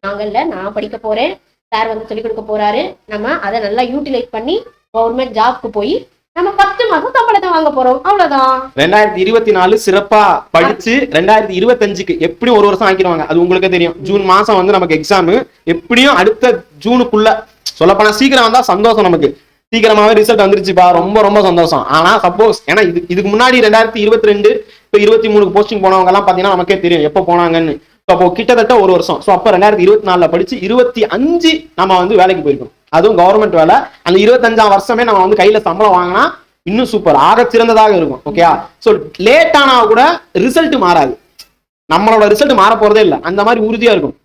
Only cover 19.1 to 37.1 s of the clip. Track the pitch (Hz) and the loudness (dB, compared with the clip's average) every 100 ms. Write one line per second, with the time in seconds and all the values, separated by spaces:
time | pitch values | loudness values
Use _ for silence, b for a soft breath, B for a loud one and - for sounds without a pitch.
19.1 | 165 143 - b b _ 233 220 214 208 | 0 -2 -6 b b _ 0 2 2 4
20.1 | 214 214 220 196 196 185 180 180 170 180 | 2 2 2 2 0 0 2 4 2 0
21.1 | 214 202 208 190 170 165 147 110 151 170 | 0 2 2 2 2 0 -2 0 0 2
22.1 | 214 180 175 220 - - 180 190 170 - | 2 0 2 0 0 -2 0 0 -2 -4
23.1 | 180 202 214 254 254 220 220 233 226 208 | -4 -2 0 2 2 2 2 0 -2 0
24.1 | 220 208 202 208 220 b b b 208 208 | 2 2 2 2 0 b b b 0 4
25.1 | 220 226 208 196 185 208 208 190 190 185 | 2 2 2 2 0 -2 0 0 2 2
26.1 | 196 196 180 190 185 175 196 175 170 151 | 2 0 0 0 -2 -2 -2 0 0 0
27.1 | 170 185 175 170 165 165 - b b - | -2 0 0 0 0 -2 -6 b b -2
28.1 | 175 180 180 233 247 240 247 190 180 170 | 2 2 0 0 0 2 2 2 0 0
29.1 | 160 - 185 226 185 202 208 180 214 202 | -4 0 0 2 2 2 2 2 2 2
30.1 | 180 165 170 196 233 185 247 247 233 214 | 0 0 0 -4 -6 -4 0 0 -2 -4
31.1 | 190 285 339 320 320 - - 190 185 180 | -2 -2 0 0 -2 -8 -6 0 0 2
32.1 | 208 185 185 147 135 120 _ _ 156 196 | 2 2 0 -2 -4 -6 _ _ 2 2
33.1 | 190 180 214 214 170 160 220 - B - | 2 2 2 0 0 2 2 0 B -2
34.1 | 190 214 247 233 220 214 196 196 233 240 | 2 4 2 2 2 2 2 0 -2 0
35.1 | 208 190 214 190 214 214 185 208 180 175 | 2 2 2 2 2 -2 0 2 2 0
36.1 | 190 294 - _ _ - 214 269 214 170 | -2 -2 -4 _ _ -6 -4 -2 -2 0